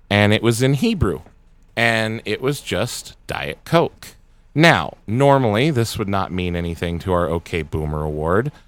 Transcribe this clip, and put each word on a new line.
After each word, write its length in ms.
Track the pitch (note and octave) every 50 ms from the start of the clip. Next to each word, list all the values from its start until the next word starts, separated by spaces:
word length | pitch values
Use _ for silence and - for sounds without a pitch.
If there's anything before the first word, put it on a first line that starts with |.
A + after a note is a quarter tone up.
| _ -
and 240 | G2+ G#2 G#2 G#2 G#2+
it 100 | - -
was 180 | A#2 A2+ A2
in 120 | C3 C3+ C#3+
Hebrew, 480 | C3+ A#3 A3+ A#3 D#3+ A2+ F#2+ D2 - - - _ _ _ _ _ _ _ _ -
and 460 | A2 A#2 A#2 A2+ A2 A2 A2 A2 A2+ -
it 160 | G#2 G#2+ -
was 180 | B2+ C3+ D3 -
just 560 | - - F#2 F2+ A2+ A#2+ - - - - - - -
Diet 320 | - - - C#2 D2 - - -
Coke. 520 | - - - A#3 - - - - - - - _ _ _ _ _ _ -
Now, 420 | C#3+ D#3+ E3 C3 F2+ C#2+ - - - _
normally, 640 | - A2 B2+ C#3+ C#3+ C#3 C3+ C3 G#2+ G2+ A2 C#3+ E3
this 280 | C3+ A#2+ A#2 - -
would 100 | - G#2
not 240 | F#2+ G2 F#2+ F#2+ -
mean 240 | F2 F#2 F2+ F2 F2
anything 440 | E2+ E2+ E2+ E2 - F#2 E2+ E2+ E2
to 120 | D2 F#2
our 180 | F2+ F2 F2 D2
OK 320 | E2 E2+ - - F2+ E2+
Boomer 420 | D2 C#2+ - D#2+ D#2 D2+ D2+ D2+ D#2
Award, 500 | D2+ D2+ D2+ D#2 E2 F2+ G#2+ C3 D3 - - -